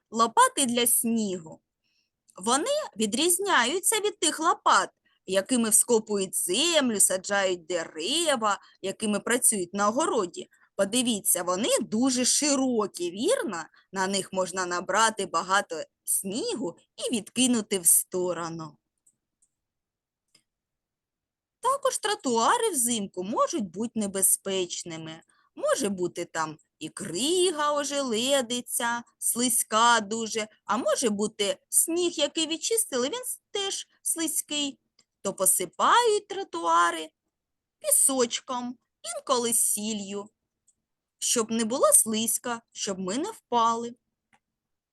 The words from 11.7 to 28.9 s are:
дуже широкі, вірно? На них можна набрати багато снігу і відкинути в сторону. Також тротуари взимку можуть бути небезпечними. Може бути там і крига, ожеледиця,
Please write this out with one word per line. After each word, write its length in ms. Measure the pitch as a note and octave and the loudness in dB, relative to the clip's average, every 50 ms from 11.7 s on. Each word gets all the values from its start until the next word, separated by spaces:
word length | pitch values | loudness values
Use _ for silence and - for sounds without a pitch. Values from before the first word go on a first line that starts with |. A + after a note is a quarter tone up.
| C5+ B4+ | 0 0
дуже 440 | A#3 D#3 F#3 G#3+ B3+ C4+ B3+ B3 B3 | 0 -2 0 0 2 2 2 2 2
широкі, 840 | - - - C#4+ D4+ C#4 C4+ C4+ B3+ B3 A3 G#3 F3+ - - F3 F3 | 2 2 2 2 2 2 2 2 0 0 0 -2 -2 -4 -6 -6 -6
вірно? 540 | F3 G3+ B3+ F#4 C5 C#5 A4 C#4 F#3 E3 D#3 - _ _ _ _ | -4 -2 0 0 0 0 -2 -4 -6 -8 -10 -12 _ _ _ _
На 140 | - F#3+ F#3 | -4 -2 -2
них 260 | F#3+ G3 G3 F#3 - | 0 -2 -2 -4 -4
можна 340 | - F#3 F#3 F3 F3+ F#3+ F#3 | -2 -2 -2 -2 -2 -4 -4
набрати 600 | F3 F3 F3 F3+ - F#3 G#3 A3+ A3 A3 - G3 | -2 -4 -4 -2 0 2 2 2 2 2 -2 -4
багато 560 | E3 - E3 F3+ F3+ F#3+ G3+ - - E3 D#3 - - _ _ _ | -4 -2 -2 0 2 2 0 0 -2 -6 -10 -10 -12 _ _ _
снігу 720 | - - - - G3 F#3 C4 G#4 A#4+ G4+ A#3+ - E3+ E3 - _ _ _ | -4 -4 -2 -2 -4 -4 -4 -4 -4 -4 -4 -6 -6 -8 -10 _ _ _
і 200 | - - A#4+ C4+ | -10 -6 -4 -4
відкинути 600 | G#3 G3 - - A#3+ B3+ B3 B3 A3+ G3+ - G3+ F#3+ | -4 -4 -4 -2 0 2 2 2 0 -2 -2 -4 2
в 80 | E3 | 4
сторону. 920 | - - - - - - F#3 F3+ F3+ E3+ E3 E3+ E3 E3 E3 D#3+ D3+ - _ _ _ _ _ _ _ _ _ _ _ _ _ _ _ _ _ _ _ _ _ _ _ _ _ _ _ _ _ _ _ _ _ _ _ _ _ _ _ _ _ _ _ _ _ _ _ _ _ _ _ _ _ _ _ _ _ | 4 4 4 2 0 -2 -2 -2 -2 -2 -4 -6 -6 -8 -8 -10 -12 -14 _ _ _ _ _ _ _ _ _ _ _ _ _ _ _ _ _ _ _ _ _ _ _ _ _ _ _ _ _ _ _ _ _ _ _ _ _ _ _ _ _ _ _ _ _ _ _ _ _ _ _ _ _ _ _ _ _
Також 380 | - A#4+ C5+ C#5 - C5 - - | 0 0 0 2 0 -2 -2 -2
тротуари 720 | - G4+ G#4 G#4 - C4 A#3 A3+ A3+ C#4+ G4+ - A4+ A4 | -2 -2 -2 -2 -2 0 2 2 4 4 4 2 2 0
взимку 540 | F4+ C4 A#3 A#3+ A#3+ A3 G3 F3+ - F3+ F3+ | 0 0 0 0 0 -2 -4 -6 -6 -8 -6
можуть 460 | G3 C4 A4+ C#5+ C#5 F4 D#4 G#3 F3 | -4 -2 0 0 0 -2 -4 -6 -6
бути 300 | D#3 F#3 A#3 A#3 - A3+ | -6 -6 -6 -6 -4 -4
небезпечними. 1200 | G#3 G3 F#3 G3 F#3 - - - - G3 F#3+ F#3+ F#3 F3 - - - F3 D#3+ D#3+ D#3+ D#3+ D#3+ E3 - _ _ _ _ _ _ | -4 -2 0 2 2 2 2 0 -2 -2 -2 -2 -2 -4 -6 -10 -10 -10 -12 -12 -12 -14 -16 -18 -20 _ _ _ _ _ _
Може 340 | - G4 D#5 C#5+ - C4 G3 | -4 -2 0 0 0 0 -2
бути 360 | G3+ F3+ F3+ E3+ - - F3 | -2 -2 -4 -4 -4 -6 -8
там 340 | - - E3 D#3 D#3 D3+ - _ _ _ - | -6 -4 -4 -4 -4 -6 -12 _ _ _ -16
і 100 | - D#3 | -14 -14
крига, 840 | - - G#3 F#3+ D#3+ F3+ B3 D4+ F4+ F#4 F4 F#4+ D4+ D4 D4 D4 | -12 -10 -10 -6 -4 -2 0 0 2 2 2 2 0 0 0 0
ожеледиця, 1300 | D4 C#4+ D4 C#4 C#4+ C#4+ C#4 B3+ A3 G#3+ A#3+ C4+ C#4+ C#4 B3+ A3 B3 B3 A#3+ - - - B3 A#3 | 0 0 -2 -2 -2 -2 -2 -2 -2 0 0 2 2 2 0 0 -4 -6 -6 -6 -6 -4 -2 -2